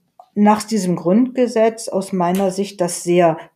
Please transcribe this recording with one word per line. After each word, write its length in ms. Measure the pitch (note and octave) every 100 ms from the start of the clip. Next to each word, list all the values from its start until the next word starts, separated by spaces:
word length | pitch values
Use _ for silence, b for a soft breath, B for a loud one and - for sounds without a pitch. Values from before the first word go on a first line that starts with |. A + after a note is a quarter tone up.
| _ _ - -
nach 260 | G#3 G#3+
diesem 340 | - A3 F#3 E3+
Grundgesetz 920 | E3+ G#3 B3+ C4 A#3+ A#3 A3+ A3+ -
aus 260 | F#3+ F#3+
meiner 380 | F#3+ F3 F#3 G3
Sicht 280 | F#3 G3+ -
das 240 | F3 F3
sehr 360 | F3 F3 E3+ D#3 B